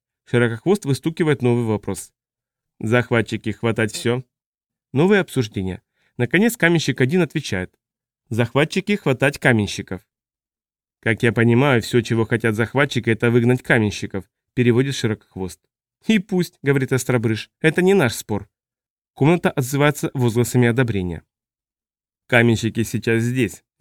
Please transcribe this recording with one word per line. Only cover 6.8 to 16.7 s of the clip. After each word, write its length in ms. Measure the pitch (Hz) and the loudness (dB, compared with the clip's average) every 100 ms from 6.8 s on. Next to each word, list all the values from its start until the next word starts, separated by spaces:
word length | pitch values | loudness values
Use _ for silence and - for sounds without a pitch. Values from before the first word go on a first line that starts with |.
| - 131 | 0 0
один 220 | 127 180 | 0 0
отвечает. 520 | 165 160 - 98 92 _ _ _ _ _ - | -2 -4 -6 -6 -8 _ _ _ _ _ -6
«Захватчики 680 | 110 120 131 156 - 185 208 | -2 -2 0 0 -2 -4 -2
хватать 420 | - 127 139 - | -2 0 -2 0
каменщиков». 640 | 156 113 101 - 92 90 _ _ _ _ _ _ _ _ _ _ | 0 2 0 -6 -10 -12 _ _ _ _ _ _ _ _ _ _
«Как 240 | - 110 | -2 0
я 80 | 120 | 0
понимаю, 500 | 107 117 117 147 123 | 2 4 4 4 2
всё, 200 | - 120 | 2 -2
чего 240 | 110 113 110 | 0 -2 -2
хотят 300 | 117 117 107 | -2 -2 -2
захватчики, 540 | 113 127 147 - 110 | -2 0 -2 -2 -2
это 220 | 110 120 | 0 2
выгнать 320 | 120 117 123 | 2 2 0
каменщиков», 640 | - 131 107 - 101 98 - _ _ - | 0 0 0 -2 -8 -10 -12 _ _ -2
переводит 400 | 120 117 139 135 | 2 2 0 -2
Широкохвост. 680 | 117 107 _ - 92 - _ _ _ _ - | -4 -6 _ -10 -10 -12 _ _ _ _ 0
«И 120 | 220 | 0
пусть», 400 | 185 185 170 _ | 0 -2 -2 _
говорит 280 | 135 | -2